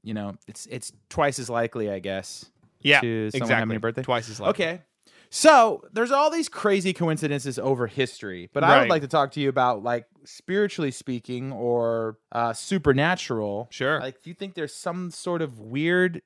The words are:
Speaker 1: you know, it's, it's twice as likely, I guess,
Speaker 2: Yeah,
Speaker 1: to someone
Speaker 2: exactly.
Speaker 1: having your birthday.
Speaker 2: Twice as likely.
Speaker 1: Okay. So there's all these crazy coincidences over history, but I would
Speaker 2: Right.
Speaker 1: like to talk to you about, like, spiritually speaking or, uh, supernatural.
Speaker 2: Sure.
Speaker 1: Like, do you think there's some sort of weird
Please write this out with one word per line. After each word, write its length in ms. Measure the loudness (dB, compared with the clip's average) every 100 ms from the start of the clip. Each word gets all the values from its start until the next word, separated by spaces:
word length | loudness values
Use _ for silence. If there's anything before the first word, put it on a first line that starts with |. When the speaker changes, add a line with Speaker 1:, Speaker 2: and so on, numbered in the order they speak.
Speaker 1:
you 100 | -8
know, 220 | -8 -8 -10 -18
it's, 200 | -18 -14
it's 260 | -12 -14 _ _
twice 300 | 0 0 0
as 80 | -4
likely, 400 | -2 -2 -4 -6
I 80 | -6
guess, 460 | -6 -6 -8 -18 -20 _ _ _
Speaker 2:
Yeah, 200 | 4 6
Speaker 1:
to 300 | 4 -2 -2
someone 100 | -2 0
Speaker 2:
exactly. 80 |
Speaker 1:
having 160 | 0 0
your 80 | -2
birthday. 220 | -4 -4
Speaker 2:
Twice 260 | -2 -2 -2
as 80 | -4
likely. 260 | -2 0
Speaker 1:
Okay. 160 | -2 -4 _ _ _ _ _
So 520 | 6 8 8 6 0 -6
there's 180 | -4 0
all 180 | 4 2
these 180 | 2 -4
crazy 420 | -2 0 2 0
coincidences 680 | 0 0 0 -2 -4 -4 -4
over 280 | -2 0 -2
history, 640 | -2 -4 -4 -12 -12 -6
but 100 | 2
I 60 | 6 6
would 40 |
Speaker 2:
Right. 80 | 6
Speaker 1:
like 120 | 0
to 60 | 0
talk 240 | 0 0
to 80 | 0
you 80 | 0
about, 340 | 2 2 0
like, 220 | -2 -4 -6 _
spiritually 640 | -20 -18 -4 0 0 -2 -4
speaking 600 | -4 -8 -8 -8 -8 -8
or, 680 | -4 -2 0 0 -2 -4 -8 _
uh, 200 | -2 -2
supernatural. 1160 | -4 -4 0 4 4 4 0 -2 -2 -2 -4 -8
Speaker 2:
Sure. 280 | -4 0 0
Speaker 1:
Like, 220 | -4 -10
do 60 | -20
you 40 |
think 200 | -14 -12
there's 200 | -8 -10
some 360 | -8 -8 -6 -8
sort 300 | -8 -4 -2
of 160 | -4 -8
weird 640 | -8 -2 2 2 2 -2